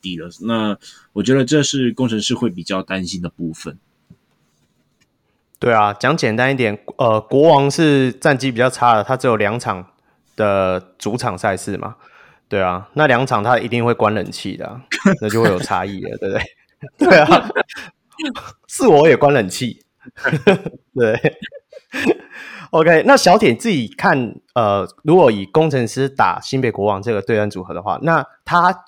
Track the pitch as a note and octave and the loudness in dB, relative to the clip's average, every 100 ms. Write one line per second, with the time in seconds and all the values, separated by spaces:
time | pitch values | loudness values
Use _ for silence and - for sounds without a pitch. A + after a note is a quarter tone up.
0 | F#2+ E2+ E2+ - A2+ A2+ G#2+ G2 - - | -12 -12 -14 -12 -6 -4 -4 -6 -12 -20
1 | _ G#2 G2+ C3+ A#2+ D3 C#3 C#3 B2 A2 | _ -6 0 0 2 0 0 -2 -2 -2
2 | B2+ A2 G#2 A#2 A#2 F2+ E2 F#2+ F#2+ F#2+ | -2 -2 -4 -2 -4 -6 -8 -8 -6 -8
3 | F2+ F#2 E2+ - E2+ D#2 D#2+ D2+ _ _ | -6 -8 -10 -10 -10 -10 -14 -16 _ _
4 | _ _ _ _ _ _ _ _ _ _ | _ _ _ _ _ _ _ _ _ _
5 | _ _ _ _ _ - A#2+ A2+ G#2 G#2 | _ _ _ _ _ -6 0 2 2 0
6 | B2 E3 B2+ A2 B2+ C3+ A#2 G#2 - - | -2 0 -2 0 0 0 -2 -4 -10 -2
7 | B2 A2 - C3+ D#3 C#3+ C#3 C#3 D#3+ C#3+ | 0 0 0 2 6 6 4 2 2 4
8 | C3 - D#3+ C3+ C3+ A#2 B2+ - B2 A2+ | 0 0 0 0 -2 0 0 2 2 2
9 | G2+ C3 C3 A2 G2+ A2+ B2 F#2+ F2+ _ | 0 -2 0 0 0 -2 -6 -8 -10 _
10 | _ _ _ - G#2 G2 F#2+ F#2 - - | _ _ _ -4 0 0 0 -2 -6 -10
11 | G#2 A#2+ B2 F2+ A2 F#2+ - F#2+ G2+ A#2 | -6 -6 -6 -4 -2 -4 -6 -10 -10 -14
12 | _ _ _ _ _ G2 F#2 F2+ G2 - | _ _ _ _ _ -2 -2 -4 -6 -2
13 | D3+ A#2+ C3+ A2+ G#2 B2 A#2+ A#2+ A#2 A#2 | 2 2 0 -2 0 0 0 -2 0 0
14 | A2 G#2+ F#2 G2 G2+ F2 - B2 - - | 0 -2 -6 -10 -12 -10 -12 -14 -12 -2
15 | G3+ F#3+ G#2+ A2 A2+ F2+ - F#2+ F#2+ G2 | 0 0 -2 0 2 0 -2 -4 -4 -8
16 | - A1 F#2+ G#2 - _ _ _ C#3 - | -12 -8 -6 -6 -6 _ _ _ -16 -2
17 | D#4+ E3+ D3+ - - - - - - _ | 4 6 6 4 2 -6 -8 -10 -18 _
18 | _ - D4+ - - - _ - B3 D3+ | _ -12 -10 -10 -14 -20 _ 0 4 6
19 | D#3+ A#2+ C#3+ C#3 F#2+ - B2 - _ _ | 6 6 4 2 0 -4 -8 -10 _ _
20 | - - C3+ D3+ - F#3 - - _ C3 | -20 -8 -4 0 2 0 -2 -16 _ -2
21 | A#2 A2+ D#3 - - - _ - _ C4 | 0 0 -2 -4 -14 -20 _ -20 _ -6
22 | - G#4 - - - - D#3+ E3 D#3+ E3 | -2 -2 -6 -20 -20 -20 -4 0 4 4
23 | F3 C4+ - G3+ G3+ A#2 A#3 E3+ A2+ - | 6 4 6 4 4 0 0 -2 -4 -4
24 | F#3+ D3 A#2 - _ - G#2+ G2+ F#2 - | 0 0 -2 -8 _ -2 0 0 -2 -6
25 | D3+ F3+ D3 G#2 G2 D#3+ D#3+ C3+ A2+ - | 2 4 4 2 0 0 0 0 -4 -4
26 | C3+ C3+ G2 - - C3+ B2 G#2 G2+ G2 | -4 0 0 0 -4 -2 -2 -2 -2 -2
27 | G#2+ G#2+ G2 A2 G#2 F#2 F2+ E2+ G2 F2 | -2 -4 -2 -2 -2 -6 -10 -10 -6 -4
28 | D#3 E3 C3+ _ - F3 F3 F#3 | -2 -2 -2 _ -4 0 2 0